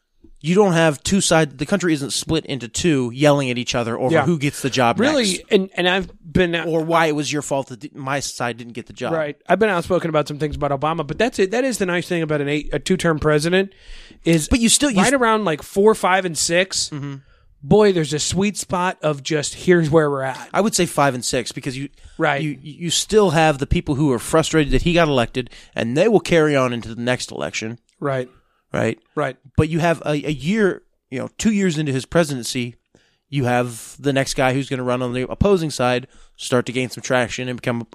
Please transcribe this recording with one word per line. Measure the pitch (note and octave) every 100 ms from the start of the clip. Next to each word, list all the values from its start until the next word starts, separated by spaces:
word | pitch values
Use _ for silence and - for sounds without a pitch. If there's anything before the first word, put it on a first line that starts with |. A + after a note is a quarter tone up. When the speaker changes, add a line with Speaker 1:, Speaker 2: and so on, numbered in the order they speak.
| _ _ - -
Speaker 1:
you | D3
don't | F3+ G3+
have | E3 E3 C#3
two | - G3
sides. | - E3 D#3 C3
The | D3
country | G3+ F3+
isn't | D#3 C3+
split | - - D#3+ -
into | C3 A#2
two | - F3 C#3+ B2
yelling | B2 D3 C#3+ C3+
at | B2
each | A#2+
other | C3 A2+ -
over | C3
Speaker 2:
Yeah. | D#3+ C#3+
Speaker 1:
who | E3
gets | C#3 -
the | C3+
job | A2+ B2 -
Speaker 2:
Really, | C4 D4+
Speaker 1:
next. | G#3+ F3 -
Speaker 2:
and, | G#3 F#3+
and | - F3+
I've | F#3+ F3+ -
been | E3+ F3+ F3+
out | E3+ E3
Speaker 1:
Or | E3
why | D#3 E3 E3
it | D3+
was | C3+
your | D3
fault | - C#3 C3
that | A#2+
th-, | C#3+ C3+
my | C3+ C#3
side | - - A#2+ A2+
didn't | A#2+
get | A#2 -
the |
job. | G#2 B2
Speaker 2:
Right. | D#3+ D3 - -
I've | F#3
been | G#3+
outspoken | F3+ - F3 E3
about | D3+ D3
some | D3
things | D3+ C3+
about | C#3+
Obama, | C#3 D3+ E3 D3+
but | D#3
that's | A#3 -
it. | F#3+
That | A#3
is | C4+ A3
the | F#3+
nice | F3 -
thing | F3
about | D#3+ D3+
an | C#3+
eight, | D3 -
a | D3
two-term | - F#3 E3+ D#3
president | D3+ D3+ D#3+ F#3 G3 - - - - - -
is | E3 D3+
Speaker 1:
But | C4+
you | A3+
still, | - D4
you | G3
Speaker 2:
right | G#3+
Speaker 1:
s- |
Speaker 2:
around, | C4+ A#3 A3 G3
like, | D3+
four, | - G3 G#3 G#3+
five, | F#3 F#3+
and | F#3 D#3
six, | - E3+ F#3 - -
Speaker 1:
Mm-hmm. | D3+ C#3+ C#3 - _ _ _
Speaker 2:
boy, | C#3 G3+ G#3
there's | F3+ D3
a | D3
sweet | - F3+ G#3 -
spot | - F#3 F#3 F3
of | D#3 C#3+
just, | C3+ D#3 C#3+ -
"Here's | - F3 D#3
where | D#3+ D3
we're | C#3
at." | C3 B2 -
Speaker 1:
I | -
would | G3 -
say | F3
five | - C#3+ B2
and | -
six | C3 G#2+
because | - C#3 B2+
you, | C#3+ - - -
Speaker 2:
Right. | D#3 C#3+
Speaker 1:
you, | D3+ C3
you | D3 C#3 E3+
still | - - G#3+ G3
have | D#3 D#3+ C#3
the | C3+
people | F3+ E3 C3+
who | D3+
are | A#2
frustrated | - D#3+ D3+ D#3+ C#3
that | C3
he | F3
got | E3+ D#3+
elected, | C3+ A2+ B2+ A#2+ - -
and | - A#2 C3+
they | G#3+
will | G3
carry | - E3+ D#3 C#3
on | B2+
into | A#2+ G#2+
the | A#2
next | A#2+ B2 -
election. | - D2 - A2 A#2+ _ -
Speaker 2:
Right. | D3 C3+ B2+ _ _ _ _
Speaker 1:
Right? | - A2+ - _ -
Speaker 2:
Right. | C#3 B2+ C3 -
Speaker 1:
But | D#3
you | E3
have | E3+ D#3 -
a, |
a | D3 C#3+
year, | C#3+ C#3+ A3 F#3+ - _ _ -
you | C3
know, | A2+ -
two | G#3+
years | G#3 F#3+ D3+
into | D#3
his | C3 -
presidency, | E3 D#3+ C3+ A2+ C3 A#2+ A#2 _ _ _ _ -
you | C#3+ B2
have | B2 B2 A2+ - -
the | C3
next | C3+ C3+
guy | - C3
who's | C3 C3
gonna | C3
run | B2 B2
on | B2+
the | B2 B2+
opposing | - G3+ G3 D#3+
side | - B2 B2 B2+ - - -
start | - B2 A#2+
to |
gain | B2 B2+
some | -
traction | - B2+ A2+ - B2+
and | B2
become | - A#2+ A#2